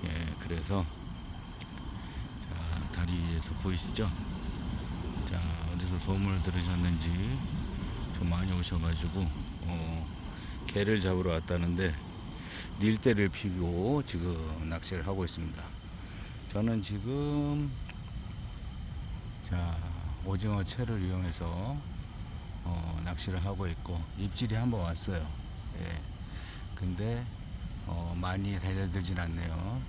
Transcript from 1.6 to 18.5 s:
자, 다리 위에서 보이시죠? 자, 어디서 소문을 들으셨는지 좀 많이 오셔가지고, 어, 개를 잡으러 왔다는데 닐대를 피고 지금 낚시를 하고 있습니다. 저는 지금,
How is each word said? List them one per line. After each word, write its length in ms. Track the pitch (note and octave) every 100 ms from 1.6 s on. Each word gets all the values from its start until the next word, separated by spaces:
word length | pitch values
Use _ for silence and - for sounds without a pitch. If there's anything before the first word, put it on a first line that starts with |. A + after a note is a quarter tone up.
| - - - - - - - - -
자, 420 | E2+ E2 E2 -
다리 200 | - F2
위에서 400 | F2 E2+ E2 - -
보이시죠? 480 | G2 F2+ - G2 G#2+ - - - - - - - - - - - -
자, 120 | F2+ E2 E2 E2
어디서 260 | E2+ F2+ F2+
소문을 420 | G2 F#2+ G2 F#2
들으셨는지 920 | E2+ F2+ F2 F2+ F2 E2 E2 E2+ G#2 C3+ - - - - - - - -
좀 120 | F2
많이 220 | E2+ F#2
오셔가지고, 720 | F2+ E2+ F2+ E2 D#2+ E2 F2 F2 D2+ - - E2
어, 420 | E2+ D#2+ E2 E2 - - - - - -
개를 340 | G2+ G2+ A2
잡으러 320 | F#2 F2+ F2+
왔다는데 600 | D#2+ D#2+ F2 E2+ F2 F#2 D2+ - - - - - - - -
닐대를 500 | G#2 A2 B2+ G#2+ G2
피고 720 | - G2+ F2+ E2+ F2 G2+ D3 C3+
지금 600 | F2 F2+ E2 D#2 D#2 D#2
낚시를 360 | D#2+ - F#2 D#2
하고 200 | F#2+ F2
있습니다. 380 | - E2 D2 - - - - - - - - -
저는 320 | G2+ A2+ A2+
지금, 880 | F#2+ G#2 G#2+ C#3 D3 D3 D3 D3 C#3+ B2+ - - - - - - -